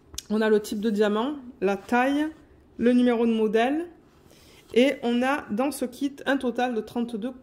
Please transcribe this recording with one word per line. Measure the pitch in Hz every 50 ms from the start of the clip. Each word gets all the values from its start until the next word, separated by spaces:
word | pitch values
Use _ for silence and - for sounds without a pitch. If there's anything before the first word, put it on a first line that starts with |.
| _ _ - - - -
On | 208 214
a | 220 220
le | 214 208
type | 214 - 233 208
de | 196 233
diamant, | 208 202 214 208 208 214 233 285 302 285 247 240 - -
la | 180 196 196
taille, | 190 - - 247 240 254 269 285 294 302 311 311 - - - - - _ _ _ -
le | 220 240
numéro | 247 247 247 247 240 226 240
de | 226
modèle. | 226 220 220 214 202 220 233 262 294 320 349 349 - - _ _ _ _ _ - - - - - - - - -
Et | - 220 254 285 277 -
on | - 240 240 240
a | 247 262 285 - - -
dans | 208 208 262 294
ce | - - 262
kit | 233 - - 277 277 277 - -
un | 254 277
total | 277 262 240 226 247 247 254 240
de | 214
trente-deux | 220 - - 240 233 233 233 202 220 262 262 -